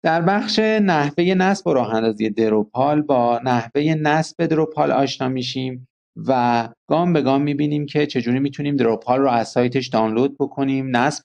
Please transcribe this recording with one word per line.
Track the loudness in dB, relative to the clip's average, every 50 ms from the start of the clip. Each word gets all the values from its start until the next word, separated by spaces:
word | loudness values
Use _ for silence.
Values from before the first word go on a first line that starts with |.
| 0
در | 0 0 0
بخش | 0 0 0 0 -2 -2 -2 0
نحوه | 0 2 2 2 2 2 2 2 0 0 0 0 0 2 2
نصب | 2 2 2 0 0 0
و | 0 0
راه | 0 0 0 -2
اندازی | 0 0 0 0 0 -2 -2
دروپال | 0 0 2 2 2 2 0 -2 _ -2 0 2 2 0
با | 0 2 0 2 2 2 0 0 0
نحوه | 0 0 0 -2 -2 _ 0 0 0 0
نصب | 0 0 0 2 0 0 -4 -4 -4 -2
دروپال | 0 2 0 0 -2 0 -2 0 0
آشنا | 2 0 0 -2 -2 -4 -4 -4
می‌شیم | -4 -4 -6 -6 -6 -6 -6 -6 -8 -10 -16 _ _ _ _ _ _ -10 -2
و | 0 0 2 2 2 2 0 -2 -4 -10 _ _ -2
گام | 0 0 2 2 2
به | 2
گام | 2 2 2 2
می‌بینیم | 2 0 -2 -2 -2 -2 -2 -4 -4
که | -2 -2 -2 -2
چجوری | 0 -2 -4 -2 0 0 0
می‌تونیم | 0 -2 -4 -4 -4 -2 0
دروپال | 0 2 2 0 0 0 0 0 2
رو | 2 2
از | 2 0 -2
سایتش | -2 0 0 0 0 0 -2 -4
دانلود | 0 0 0 0 2 2 0 0 0 0 -4
بکنیم، | -6 -6 -4 -4 -2 -2 -2 -2 -4 0 0
نصب | 2 2 2 0 -4